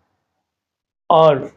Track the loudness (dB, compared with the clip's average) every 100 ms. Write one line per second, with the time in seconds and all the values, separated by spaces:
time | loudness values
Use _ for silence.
0 | _ _ _ _ _ _ _ _ _ _
1 | _ 0 2 0 -8